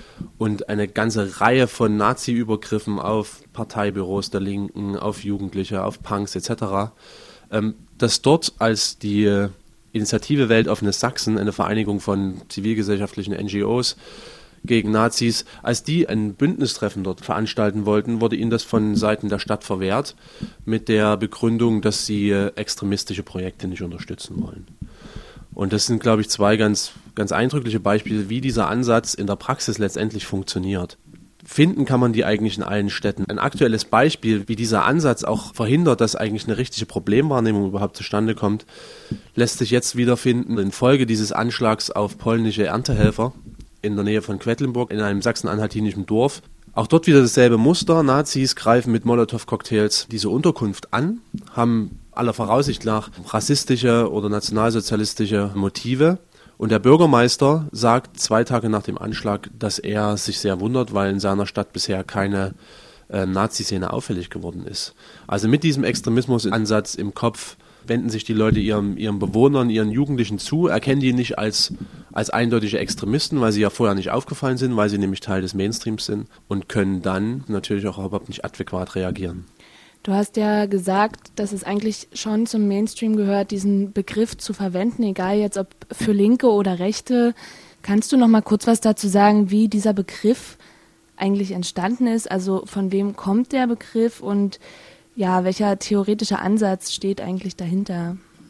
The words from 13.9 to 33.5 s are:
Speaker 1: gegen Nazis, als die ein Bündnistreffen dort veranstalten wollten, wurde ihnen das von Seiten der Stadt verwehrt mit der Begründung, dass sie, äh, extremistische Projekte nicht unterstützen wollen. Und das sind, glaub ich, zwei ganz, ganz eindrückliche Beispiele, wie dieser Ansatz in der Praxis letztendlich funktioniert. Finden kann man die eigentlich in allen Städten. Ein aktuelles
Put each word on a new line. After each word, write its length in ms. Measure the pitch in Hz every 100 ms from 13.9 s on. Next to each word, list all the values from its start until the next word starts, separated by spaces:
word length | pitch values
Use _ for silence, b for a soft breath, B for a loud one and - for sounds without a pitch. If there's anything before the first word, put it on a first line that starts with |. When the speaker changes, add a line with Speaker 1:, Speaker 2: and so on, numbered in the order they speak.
| - B B B B B B
Speaker 1:
gegen 280 | - 117 104
Nazis, 520 | 107 117 - 117 110 B B
als 200 | - 117
die 240 | - 160 -
ein 280 | 110 107 101
Bündnistreffen 680 | 143 185 127 - 104 -
dort 180 | 95 90
veranstalten 640 | - 90 107 - 107 104 104
wollten, 360 | 104 107 113
wurde 140 | 113 110
ihnen 160 | 113
das 120 | 113
von 320 | - 113 107 104
Seiten 320 | 107 107 104
der 120 | 101
Stadt 240 | - 104
verwehrt 520 | - 95 95 110 147 B B B B B -
mit 220 | 110 110
der 300 | 110 104 104
Begründung, 640 | 104 - 117 113 117 110
dass 240 | 107 104 -
sie, 240 | 104 101
äh, 240 | 101 101 -
extremistische 680 | 104 - 101 101 - 95
Projekte 440 | 95 92 92 - 92
nicht 140 | 87
unterstützen 600 | 87 87 - - - -
wollen. 260 | - - - - B B B B B B B
Und 200 | - 98
das 140 | 104 -
sind, 120 | 113
glaub 220 | - 110
ich, 80 | 107
zwei 260 | - 104 107
ganz, 380 | 107 104 - - -
ganz 200 | - 101
eindrückliche 480 | 80 127 143 120 107
Beispiele, 480 | 92 107 - 107 98
wie 100 | 117
dieser 300 | 131 113 87
Ansatz 440 | 110 120 113 -
in 140 | - 101
der 80 | 98
Praxis 440 | - 135 - 104
letztendlich 460 | 101 - 107 107 -
funktioniert. 720 | 98 95 95 92 98 90 - - - - _
Finden 420 | - - 160 185 131
kann 140 | 127
man 140 | 123
die 100 | 110
eigentlich 320 | - 107 107 101
in 80 |
allen 280 | - 104 101
Städten. 340 | - 104 - 95
Ein 120 | 104
aktuelles 440 | 143